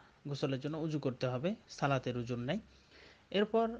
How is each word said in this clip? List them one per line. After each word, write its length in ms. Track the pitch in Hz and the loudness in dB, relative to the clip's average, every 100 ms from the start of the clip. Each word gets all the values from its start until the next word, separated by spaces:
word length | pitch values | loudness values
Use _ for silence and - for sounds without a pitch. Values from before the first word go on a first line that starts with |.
| - _ 143 | -20 _ -8
গোসলের 320 | 143 143 131 | -2 0 0
জন্য 180 | 147 156 | -2 -2
উজু 220 | 160 151 | -2 0
করতে 280 | 143 123 127 | -2 0 -2
হবে, 280 | 123 165 220 - | 0 -2 -4 -8
সালাতের 480 | - 143 135 131 120 | 0 2 2 2 -2
উজুর 220 | 120 120 | -2 -2
নেই। 200 | 120 202 - - - - - - - | -2 -2 -4 -20 -20 -20 -20 -20 -2
এরপর 400 | 190 214 226 226 | 0 4 4 2